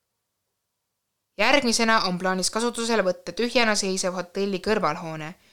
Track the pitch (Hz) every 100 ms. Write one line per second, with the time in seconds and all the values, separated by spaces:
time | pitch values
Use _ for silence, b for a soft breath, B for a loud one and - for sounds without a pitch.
0 | _ _ _ _ _ _ _ _ _ _
1 | _ _ _ - 226 285 240 226 226 226
2 | 190 180 185 185 180 220 240 233 233 226
3 | 190 180 - 190 240 247 226 202 190 190
4 | 185 185 180 196 202 185 202 220 160 156
5 | 165 156 156 - b